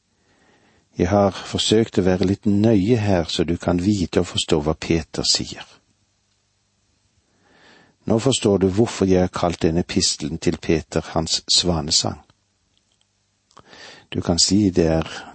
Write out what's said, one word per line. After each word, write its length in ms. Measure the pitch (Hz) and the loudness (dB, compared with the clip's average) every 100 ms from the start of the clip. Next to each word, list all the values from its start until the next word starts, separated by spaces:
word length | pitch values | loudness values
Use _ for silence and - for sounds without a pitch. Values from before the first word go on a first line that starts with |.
| _ _ _ _ _ _ _ _ _ - | _ _ _ _ _ _ _ _ _ -2
Jeg 100 | 90 | 2
har 240 | 101 98 | 4 2
forsøkt 640 | - - - - 107 110 - | 0 -8 -4 2 2 2 0
å 60 | |
være 220 | 92 92 92 | 0 2 0
litt 160 | 98 | 0
nøye 540 | 104 101 113 107 98 120 | 0 2 4 4 2 0
her, 240 | 101 90 | 2 0
så 200 | 80 - 82 | -2 -4 -2
du 80 | 85 | -2
kan 240 | - 90 | -2 0
vite 400 | 95 101 82 98 | 0 0 0 -2
og 80 | 85 | -2
forstå 300 | - - 80 | -6 -2 0
hva 140 | 76 78 | 0 -4
Peter 480 | - 82 73 76 | -2 -2 -2 -8
sier. 400 | - - - - - _ _ _ _ _ _ _ _ _ _ _ _ _ _ _ _ _ _ _ _ - _ _ | -4 -4 -4 -12 -18 _ _ _ _ _ _ _ _ _ _ _ _ _ _ _ _ _ _ _ _ -20 _ _
Nå 140 | - 110 | -2 0
forstår 400 | 135 120 110 98 | 0 2 2 4
du 100 | 95 | 2
hvorfor 400 | 95 117 - 98 | 2 0 0 2
jeg 160 | 92 | 2
har 80 | 90 | 2
kalt 300 | - 87 82 | -2 -4 0
denne 240 | 87 82 - | 0 0 -2
epistelen 560 | 95 - - 73 80 | -2 -2 -4 -8 -4
til 160 | 90 82 | -4 -2
Peter 480 | - 80 - 80 - | -2 -2 0 -6 -4
hans 260 | 80 80 - - | -4 -4 -6 0
svanesang. 720 | - 87 82 69 - - - _ _ _ _ _ _ _ _ _ _ _ _ _ - _ - - - - | 0 2 -2 0 -2 -2 -8 _ _ _ _ _ _ _ _ _ _ _ _ _ -20 _ -20 -20 -20 -10
Du 80 | 98 | -6
kan 180 | - 85 | -2 0
si 260 | - 98 101 | 2 4 2
det 160 | 87 82 80 | 2 2 2
er 100 | 82 - - | -2 -10 -18